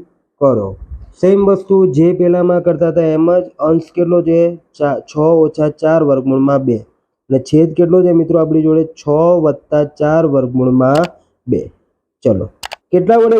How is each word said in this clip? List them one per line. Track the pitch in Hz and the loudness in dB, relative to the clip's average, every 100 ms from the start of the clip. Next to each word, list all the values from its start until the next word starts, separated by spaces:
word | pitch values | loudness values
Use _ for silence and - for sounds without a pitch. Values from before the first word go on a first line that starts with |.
| - _ _ - | -6 _ _ -2
કરો. | 139 113 98 95 - - - - | 0 0 -4 -10 -16 -18 -20 -4
સેમ | 180 202 196 | 0 2 2
વસ્તુ | 190 190 190 185 | 0 0 0 2
જે | 143 175 | 2 0
પહેલામાં | 180 175 175 175 175 | 2 0 0 0 0
કરતા | 175 156 170 | 0 -2 -2
હતા | 160 160 156 | 0 0 0
એમ | 170 | 0
જ. | 180 180 - | 0 -2 -4
અંશ | 151 165 - 175 | -2 -2 -2 -4
કેટલો | 170 175 | 0 0
છે? | 165 165 170 170 _ | 2 0 0 -4 _
ચા-, | - 147 123 | -6 -4 -4
છ | - 151 160 165 | -6 -2 2 2
ઓછા | 156 156 151 - | 0 0 -4 -2
ચાર | 156 165 | 0 0
વર્ગમૂળમાં | 147 131 131 135 139 139 131 | 2 0 0 0 0 0 -2
બે. | 113 - _ _ _ - | -4 -6 _ _ _ -4
અને | 131 | -4
છેદ | - 151 165 160 | 0 0 2 0
કેટલો | 165 185 | 2 2
છે | 180 170 | 2 2
મિત્રો | 165 170 | 0 0
આપણી | 156 156 156 | 0 0 0
જોડે? | 160 160 - | 0 -2 -6
છ | 147 151 170 175 | -4 0 2 2
વત્તા | 156 139 - 151 143 - | 0 -2 -4 -2 -2 -4
ચાર | 151 160 160 | -2 0 0
વર્ગમૂળમાં | 139 127 127 127 127 127 147 175 - _ _ 123 | 0 -2 -2 0 2 2 0 -2 -8 _ _ -6
બે. | - 80 - _ _ _ _ | -6 -6 -16 _ _ _ _
ચલો, | 131 92 - - - - _ | -2 -2 -6 -12 -18 -18 _
કેટલા | 180 180 233 | -2 2 2
વડે | 226 | 2